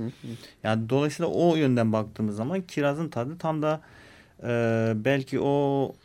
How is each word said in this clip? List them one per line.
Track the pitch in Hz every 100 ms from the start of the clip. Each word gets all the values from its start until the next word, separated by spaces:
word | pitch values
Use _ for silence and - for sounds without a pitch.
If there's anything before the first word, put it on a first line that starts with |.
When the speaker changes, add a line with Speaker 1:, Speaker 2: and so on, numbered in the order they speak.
| 117
Speaker 1:
hı. | - 123 117 - -
Speaker 2:
Yani | 110 110 113
dolayısıyla | 135 147 143 170
o | 101 170 160
yönden | 143 123 113
baktığımız | 110 113 - 110 104
zaman | 120 185
Kiraz'ın | 180 - 143 143 165
Tadı | - 120 170
tam | 165 156
da, | 151 156 - - - - - -
e, | 117 120 117 113 113 113
belki | 110 139 135 135
o, | 139 143 143 139 135 -